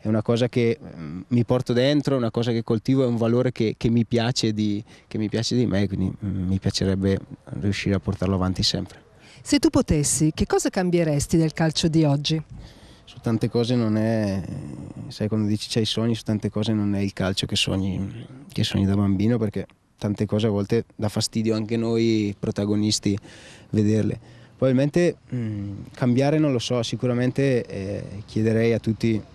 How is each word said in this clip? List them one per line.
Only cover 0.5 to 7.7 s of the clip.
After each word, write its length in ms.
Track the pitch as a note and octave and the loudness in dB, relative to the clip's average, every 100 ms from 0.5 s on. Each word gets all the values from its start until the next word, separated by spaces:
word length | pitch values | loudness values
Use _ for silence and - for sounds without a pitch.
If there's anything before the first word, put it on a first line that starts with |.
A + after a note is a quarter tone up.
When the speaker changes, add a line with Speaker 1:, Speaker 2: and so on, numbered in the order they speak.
| - A#2 A2+ | 2 0 0
Speaker 1:
mm, 400 | F2 D#2 D#2 F2 - | -6 -12 -10 -10 -2
mi 160 | A#2+ | 0
porto 300 | A#2 B2+ - | 2 0 2
dentro, 420 | A#2+ C3 D3 C#3 C3+ | 2 4 2 2 0
è 20 | |
una 140 | A#2+ | 0
cosa 200 | - A#2 | 0 0
che 120 | A#2 | -2
coltivo, 400 | A2+ A2+ - C3+ | 0 -2 2 2
è 40 | C3 | 2
un 100 | A#2 | 2
valore 340 | A2+ A#2+ B2+ | 2 2 2
che, 240 | - A2 - | 0 -2 0
che 120 | B2 | 2
mi 160 | A#2 A2+ | 2 2
piace 480 | A#2 A2+ A#2+ A2+ | 2 0 0 0
di, 300 | G#2+ G#2+ G2+ A2+ - _ | 0 0 -2 -6 -20 _
che 100 | - | -6
mi 100 | G#2+ | -2
piace 280 | - A2 A#2+ | -2 -2 0
di 100 | A2+ | 2
me, 220 | F#2 G2+ | 2 0
quindi, 220 | F#2+ F#2 | 0 -4
mm, 380 | G2+ G#2 F#2+ F#2 | -4 -6 -4 -2
mi 100 | F#2+ | 0
piacerebbe 640 | - - F#2+ F#2+ F#2+ G2 - - - - | -2 -2 0 2 2 0 -4 -18 -14 -6
riuscire 360 | F#2+ | -4